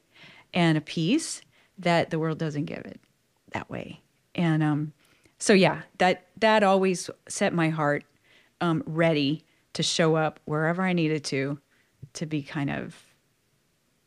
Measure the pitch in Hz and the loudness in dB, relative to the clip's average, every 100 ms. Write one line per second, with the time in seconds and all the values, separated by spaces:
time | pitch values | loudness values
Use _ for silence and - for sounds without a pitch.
0 | _ _ - - _ 185 170 156 151 175 | _ _ -20 -20 _ 0 2 2 -2 -2
1 | 160 311 - - - _ _ - 175 170 | 0 0 -2 -10 -16 _ _ -6 0 0
2 | - 160 160 156 160 147 - - - - | 0 -2 -2 -4 -4 -4 -6 -8 -12 -20
3 | _ _ _ _ _ - - 62 - - | _ _ _ _ _ -12 -10 -12 -12 -18
4 | _ _ _ - 170 156 151 147 151 - | _ _ _ -2 0 2 2 0 -4 -10
5 | _ _ _ - - 196 165 160 - - | _ _ _ -2 4 6 6 2 -6 0
6 | 180 180 _ - 220 214 196 190 190 180 | 0 0 _ 0 4 4 4 4 2 -2
7 | - - - - 202 170 160 160 147 143 | -6 -14 -10 -2 0 0 0 0 0 -2
8 | - _ _ _ _ - 175 160 - 160 | -6 _ _ _ _ -4 -2 -2 -2 0
9 | 165 151 139 160 _ _ _ - 160 - | 2 2 0 -2 _ _ _ -4 -2 2
10 | 160 160 156 - - 151 160 175 185 175 | 2 2 0 -4 -6 -2 0 0 0 0
11 | 156 156 147 135 139 147 _ _ _ _ | 0 -2 -4 -4 -4 -6 _ _ _ _
12 | - - 156 156 143 147 139 139 123 - | -18 -12 -6 -6 -6 -6 -4 -6 -10 -14
13 | _ _ _ _ _ _ _ _ _ _ | _ _ _ _ _ _ _ _ _ _